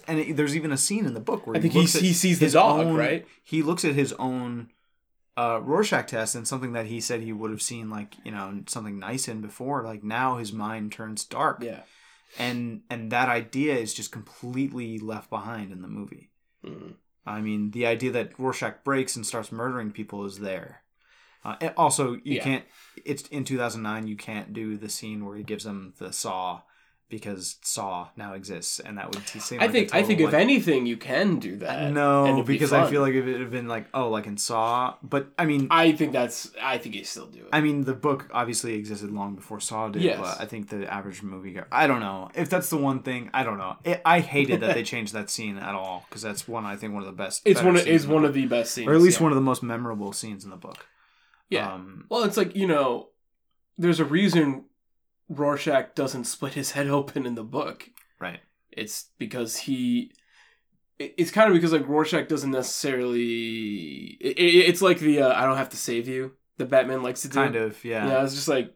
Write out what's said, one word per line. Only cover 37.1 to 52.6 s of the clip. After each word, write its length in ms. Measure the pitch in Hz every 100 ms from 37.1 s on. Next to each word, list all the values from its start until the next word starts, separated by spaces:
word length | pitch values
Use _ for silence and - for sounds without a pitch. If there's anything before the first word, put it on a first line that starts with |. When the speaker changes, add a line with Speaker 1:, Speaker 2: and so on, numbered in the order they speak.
| - -
Speaker 2:
do 140 | 120
it. 80 | -
Speaker 1:
I 80 | 151
mean, 220 | 151 143
the 100 | 131
book 340 | 131 151 139 -
obviously 400 | 117 120 113 120
existed 380 | 110 104 104 101
long 240 | 104 101 95
before 240 | - 107
Saw 280 | - 110 110
did, 140 | 101
Speaker 2:
Yes. 160 | 175 120
Speaker 1:
but 220 | 92 -
I 40 | 110
think 220 | 117 104
the 220 | 107 98
average 300 | 101 98 92
movie 300 | 101 95 95
go-, 120 | 92 -
I 140 | 123 143
don't 140 | 127
know. 320 | 104 95 92
If 160 | - 165
that's 220 | 180 -
the 60 | 156
one 260 | 139 131
thing, 260 | 131 127 113 131
I 80 |
don't 160 | 123 101
know. 180 | 95 -
It, 180 | - 175
I 160 | 165 175
hated 420 | 170 143 139 113
that 120 | 110
they 100 | 117
Speaker 2:
<laughs> 80 | 110
Speaker 1:
changed 220 | 120 107
that 160 | 107 101
scene 300 | - 110 98
at 160 | 98 98
all, 320 | 95 92 -
'cause 140 | 113
that's 240 | 110 101 -
one, 180 | 113 107
I 100 | 101
think, 200 | 110 101
one 80 |
of 40 | 95
the 60 | 92
best, 200 | 95 - -
Speaker 2:
It's 140 | 190
Speaker 1:
better 80 | 180
Speaker 2:
one 80 | 175
of, 80 |
Speaker 1:
scenes 120 | 170 165
Speaker 2:
it's 80 | 143
Speaker 1:
in 40 |
the 40 | 156
Speaker 2:
one 80 |
Speaker 1:
book. 60 | 151
Speaker 2:
of 40 |
the 120 | 135 127
best 260 | 120 113
scenes, 140 | - 117
Speaker 1:
Or 60 | 156
at 60 |
least 180 | 180 175
Speaker 2:
yeah. 40 | 165
Speaker 1:
one 60 |
of 40 | 139
the 60 |
most 200 | 135 127
memorable 500 | 120 117 120 107 101
scenes 320 | 101 113 101
in 60 | 101
the 80 | 92
book. 300 | 90 90 - _ _ _ _ _ -
Speaker 2:
Yeah. 200 | 185 202
Speaker 1:
Um, 360 | 92 92 95 -
Speaker 2:
Well, 140 | 233
it's 120 | 214 214
like, 200 | 190
you 100 | 196